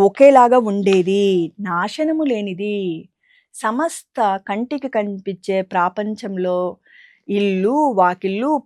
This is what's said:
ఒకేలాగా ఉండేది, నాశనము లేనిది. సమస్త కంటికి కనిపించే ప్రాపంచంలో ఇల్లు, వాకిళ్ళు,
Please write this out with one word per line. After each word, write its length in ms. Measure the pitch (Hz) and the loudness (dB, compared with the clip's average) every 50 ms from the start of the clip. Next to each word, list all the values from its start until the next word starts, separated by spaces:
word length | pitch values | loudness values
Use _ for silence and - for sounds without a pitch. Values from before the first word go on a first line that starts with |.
| 196 | 2
ఒకేలాగా 520 | 196 196 - 277 285 269 254 247 240 247 | 2 4 8 8 8 10 8 6 6 4
ఉండేది, 920 | 254 226 208 196 202 190 196 196 185 170 190 196 202 202 196 185 175 170 165 _ 208 | 2 2 0 -2 0 2 2 2 2 2 2 2 2 2 2 2 0 0 -2 _ -10
నాశనము 640 | 202 185 170 175 190 220 - 320 311 320 320 311 302 | -8 -4 -4 -4 -4 -4 -4 -4 -2 -2 -2 -2 -2
లేనిది. 840 | 269 233 208 208 196 180 175 202 208 208 202 190 180 160 165 - _ _ _ _ _ _ _ _ _ _ | -2 -2 -2 -4 -6 -6 -6 -6 -4 -4 -4 -4 -4 -6 -8 -12 _ _ _ _ _ _ _ _ _ _
సమస్త 840 | - - 220 226 269 320 339 - - - _ _ 254 220 196 196 196 _ | -6 -6 -4 -2 -2 -4 -4 -6 -10 -18 _ _ -2 -2 -2 -2 -4 _
కంటికి 400 | - 202 214 247 - 294 269 277 | -8 -6 -6 -6 -6 -8 -8 -8
కనిపించే 760 | 262 - 220 208 208 202 190 - 196 185 185 - 202 190 190 | -4 -4 -4 -4 -4 -8 -10 -10 -10 -12 -10 -6 -4 -2 -2
ప్రాపంచంలో 1160 | 190 190 - 180 175 180 - 214 208 214 214 - - 196 190 180 185 180 180 180 180 175 - _ _ _ _ - - _ _ _ _ - | -4 _ -2 -2 -2 -2 -2 -4 -6 -6 -8 -8 -10 -10 -6 -4 -4 -2 -2 -2 -4 -4 -8 _ _ _ _ -20 -20 _ _ _ _ -4
ఇల్లు, 640 | 202 202 202 196 190 185 190 220 269 302 302 277 220 | -2 0 0 0 0 0 0 0 0 2 0 0 2
వాకిళ్ళు, 640 | 190 180 180 180 _ - 190 190 214 247 294 311 269 - | 2 2 2 0 _ -6 -6 -4 -4 -2 -2 -2 -2 -2